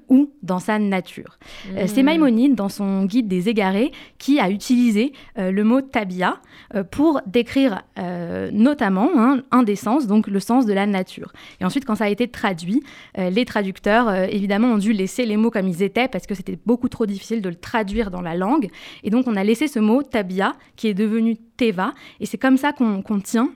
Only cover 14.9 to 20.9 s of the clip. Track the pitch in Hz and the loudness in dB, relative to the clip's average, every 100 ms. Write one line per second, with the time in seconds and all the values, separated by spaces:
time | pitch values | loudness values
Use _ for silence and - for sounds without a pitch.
14.9 | 208 190 - 233 214 226 220 185 170 196 | 0 -2 -4 -2 0 0 0 -2 -2 -2
15.9 | 233 254 180 - 196 190 185 214 240 247 | 0 -2 -4 -8 -10 -8 -6 -2 0 -2
16.9 | - 214 196 - 226 185 170 - 233 196 | -4 -4 -4 -6 -6 -6 -8 -6 -4 -2
17.9 | 220 202 180 175 170 190 311 196 - - | -4 -4 -6 -6 -2 0 0 -2 -8 -20
18.9 | - 214 233 247 202 208 226 302 220 214 | -10 -2 0 0 0 2 2 0 0 2
19.9 | 254 285 220 185 185 208 302 _ - 220 | 2 0 -4 -2 -2 -2 -4 _ -6 -2